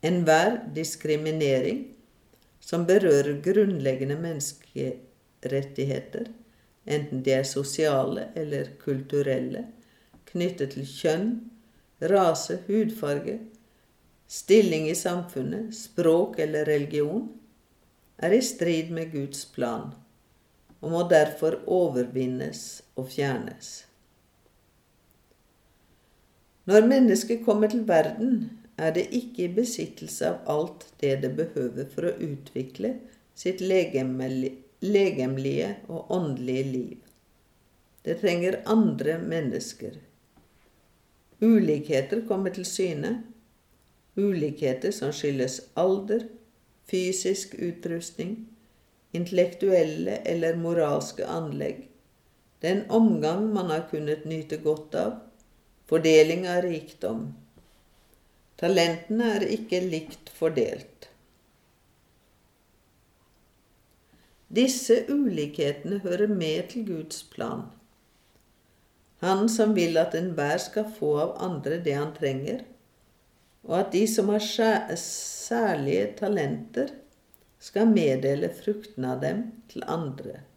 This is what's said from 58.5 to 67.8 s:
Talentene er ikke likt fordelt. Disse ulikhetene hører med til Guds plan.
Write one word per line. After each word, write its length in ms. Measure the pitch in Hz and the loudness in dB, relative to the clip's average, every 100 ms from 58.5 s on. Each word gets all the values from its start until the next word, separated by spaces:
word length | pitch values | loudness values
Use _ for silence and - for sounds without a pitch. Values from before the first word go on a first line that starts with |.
| - | -6
Talentene 760 | 175 190 170 165 - 220 233 208 | 2 4 4 0 -4 0 0 0
er 100 | 196 | 0
ikke 340 | 220 - 180 | -2 -2 -2
likt 520 | 185 160 160 - - | -2 -4 -8 -18 -20
fordelt. 760 | - 160 151 113 - - - - _ _ _ _ _ _ _ _ _ _ _ _ _ _ _ _ _ _ _ _ _ _ _ _ _ _ _ _ _ _ _ _ _ _ | -2 -2 2 0 -2 -12 -20 -20 _ _ _ _ _ _ _ _ _ _ _ _ _ _ _ _ _ _ _ _ _ _ _ _ _ _ _ _ _ _ _ _ _ _
Disse 520 | 180 254 - - 233 - | 2 2 2 4 4 4
ulikhetene 960 | 285 269 170 147 147 143 143 165 202 | 0 0 0 -4 -2 -2 -2 -4 -6
hører 260 | 185 180 208 | -2 0 2
med 460 | 202 160 160 175 | 2 0 -2 -4
til 140 | 247 208 | -8 -6
Guds 360 | 170 156 - | -8 -8 -12
plan. 440 | - - 113 - - - | -14 -10 -8 -8 -10 -18